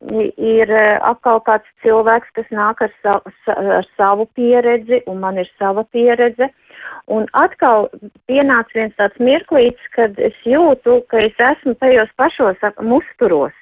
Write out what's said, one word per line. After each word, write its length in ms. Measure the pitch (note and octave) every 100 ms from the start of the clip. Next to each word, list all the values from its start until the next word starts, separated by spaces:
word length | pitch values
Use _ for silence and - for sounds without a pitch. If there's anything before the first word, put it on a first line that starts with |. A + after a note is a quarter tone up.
I-, 320 | - A3 G#3
ir, 360 | - A3 A3+ G#3+
eh, 300 | G#3+ G#3+ G#3
atkal 400 | - A#3 B3 A3+
kāds 260 | A3+ G#3+ - _
cilvēks, 500 | A3+ A3 A3 A#3 -
kas 120 | - A3+
nāk 300 | G#3+ G#3 A#3
ar 100 | G#3+ -
sa-, 240 | G3+ G3+ F#3+ -
sa-, 180 | - - G3 F#3
ar 100 | F#3
savu 340 | - G3 G3+ A3+
pieredzi, 760 | - A#3+ A#3+ A#3+ A#3 A3 B3 -
un 120 | F#3+
man 200 | F#3+ F#3+
ir 100 | F#3
sava 300 | _ G3 G3+
pieredze. 680 | A3 A#3 A#3+ A#3 A#3+ A#3 C4+ - _ - - -
Un 220 | - A3 G#3+
atkal 560 | - F4+ - C4 G#3+ G3+ - G#3 -
pienāca 500 | - C4+ C#4 A#3+ A3
viens 200 | A3+ A3 -
tāds 220 | G3+ -
mirklītis, 720 | B3 D#4 - D4 A#3+ A#3+ -
kad 280 | - A3 G3+
es 160 | A3 -
jūtu, 600 | A#3 C#4+ E4+ C4 A#3+ B3 B3
ka 100 | A3+
es 160 | G#3+ -
esmu 380 | B3 D4+ C4+ -
tajos 360 | C4 B3 A3
pašos 480 | - D4+ - G#3+ F#3
ap-, 200 | G#3 G3+
musturos, 760 | A3 C4+ - - G#3 D3+ C#3 -